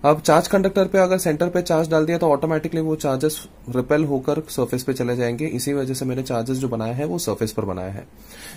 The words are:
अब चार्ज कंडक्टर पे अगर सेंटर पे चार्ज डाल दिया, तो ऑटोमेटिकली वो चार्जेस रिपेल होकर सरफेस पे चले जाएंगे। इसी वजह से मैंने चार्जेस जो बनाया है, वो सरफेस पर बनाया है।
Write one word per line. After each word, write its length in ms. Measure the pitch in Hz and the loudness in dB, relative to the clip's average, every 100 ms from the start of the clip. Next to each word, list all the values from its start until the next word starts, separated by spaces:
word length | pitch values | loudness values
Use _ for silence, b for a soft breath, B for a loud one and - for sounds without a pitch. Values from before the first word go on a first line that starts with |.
अब 160 | 143 151 | 4 4
चार्ज 280 | - 160 170 | 6 4 4
कंडक्टर 360 | 196 190 196 | 2 2 2
पे 140 | 190 196 | 2 4
अगर 200 | 185 185 | 4 2
सेंटर 300 | 180 151 175 | 0 0 0
पे 140 | 180 | 0
चार्ज 280 | 175 160 160 | 0 0 2
डाल 160 | 160 156 | 2 2
दिया, 120 | 170 | 2
तो 100 | 170 | 4
ऑटोमेटिकली 520 | 143 160 156 156 165 | 2 2 -2 -2 -2
वो 160 | 160 156 | -2 -2
चार्जेस 520 | 147 135 151 151 - - - 123 | -2 0 0 -2 -12 -18 -6 -4
रिपेल 280 | 127 151 | 2 2
होकर 380 | 151 139 131 147 156 | 2 0 0 -2 -4
सरफेस 340 | - 123 127 | -4 -2 -2
पे 100 | 131 | -2
चले 240 | 127 120 123 | -2 -2 0
जाएंगे। 300 | 120 120 156 | -2 -2 -4
इसी 260 | 123 143 | -4 -2
वजह 220 | 143 131 | -2 -2
से 100 | 131 | -4
मैंने 180 | 131 127 | -4 -4
चार्जेस 360 | 127 120 117 131 | -2 -4 -2 -2
जो 100 | 131 | -2
बनाया 260 | 113 110 | -2 -4
है, 100 | 123 | -4
वो 140 | 151 175 | -4 -4
सरफेस 340 | - 101 110 | -4 -2 -2
पर 120 | - | -2
बनाया 260 | 104 92 92 | -4 -4 -8
है। 160 | 98 - - B B B | -10 -14 -20 B B B